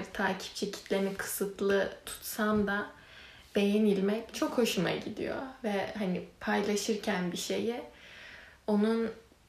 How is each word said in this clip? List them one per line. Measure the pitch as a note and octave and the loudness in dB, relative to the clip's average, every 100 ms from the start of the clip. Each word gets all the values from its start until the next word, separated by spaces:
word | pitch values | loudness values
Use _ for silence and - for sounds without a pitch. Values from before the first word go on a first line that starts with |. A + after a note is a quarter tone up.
| F#3+ | -2
takipçi | - F#3+ F#3 - - G3+ | -2 -2 -2 -6 -4 -4
kitlemi | - - G3 G3 F#3+ | -6 -2 0 0 -2
kısıtlı | - - G3 - G3 G3 - - - | -6 -2 -4 0 2 2 2 -4 -14
tutsam | - - - G#3+ G#3+ G3 | -12 -8 -2 2 4 2
da | G3+ - - - - - - - G#3 | 0 -4 -12 -20 -20 -20 -20 -2 2
beğenilmek | G3+ G#3+ G#3+ F#3+ G3 A3+ - | 4 6 6 6 4 0 -4
çok | - D#4 - | -2 0 2
hoşuma | A3+ F#3+ E3+ | 2 2 0
gidiyor. | D#3 - G#3+ - - C4 - | 0 -4 -6 -4 -4 -8 -6
Ve | A3 G3 - G#3 | -2 -2 -2 -2
hani | F#3 F3 - - | -2 -2 -6 -8
paylaşırken | G#3+ G#3 G#3 G3+ - G#3 G#3+ F#3 F3 | -2 0 2 0 0 0 0 0 -2
bir | - | -4
şeyi | - G3 G#3+ B3 - - - - - - - - - | -2 -2 -2 -4 -8 -18 -20 -18 -18 -18 -20 -10 0
onun | G#3 A3 A3+ A3+ - - - | 4 4 2 0 -4 -18 -20